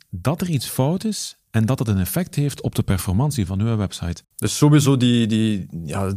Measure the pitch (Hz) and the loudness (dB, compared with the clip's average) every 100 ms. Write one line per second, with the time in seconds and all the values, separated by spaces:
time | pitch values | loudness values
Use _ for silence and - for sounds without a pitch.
0 | _ 95 90 165 185 151 - - 131 180 | _ -6 -2 -2 -2 -2 -4 -2 0 0
1 | 220 202 - - _ 113 110 131 113 98 | -4 -6 -8 -14 _ 0 2 0 0 0
2 | 92 - 180 - 143 - - - - 95 | 0 -2 -2 -2 -2 -2 -2 -2 0 0
3 | - 92 143 143 92 98 110 113 95 - | 0 0 0 0 -2 0 0 0 -2 -4
4 | 87 85 - - 104 - 147 151 147 135 | -6 -8 -10 -8 -6 2 6 6 6 4
5 | 123 120 113 110 110 104 - 82 82 85 | 4 2 2 2 2 0 -6 -10 -8 -4
6 | 98 | -4